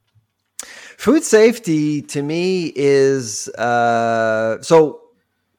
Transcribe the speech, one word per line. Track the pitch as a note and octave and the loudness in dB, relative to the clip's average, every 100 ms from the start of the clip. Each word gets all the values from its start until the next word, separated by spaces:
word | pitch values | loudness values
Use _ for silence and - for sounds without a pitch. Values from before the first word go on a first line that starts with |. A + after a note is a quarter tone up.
| _ _ _ _ _ - - - - - | _ _ _ _ _ -18 -18 -20 -20 -6
Food | - D4 | 0 0
safety | - G#3+ A3+ A#3 - D#3 D3+ D3 | 2 4 4 2 -2 -2 -2 -4
to | C#3 C#3+ | -6 -8
me | C#3+ E3 F#3 F#3 D#3+ - | -6 -4 -2 -2 -4 -2
is, | C#3+ C#3 C3+ C3+ A#2 G#2+ - | 2 4 2 0 -4 -10 -12
uh, | - A#2+ A#2+ A#2 A#2 A#2 A2+ A2+ A2 A2+ A2 | -6 -2 0 2 0 0 0 0 -2 -2 -6
so | - E3 D3+ - _ _ _ _ _ | 2 4 4 -2 _ _ _ _ _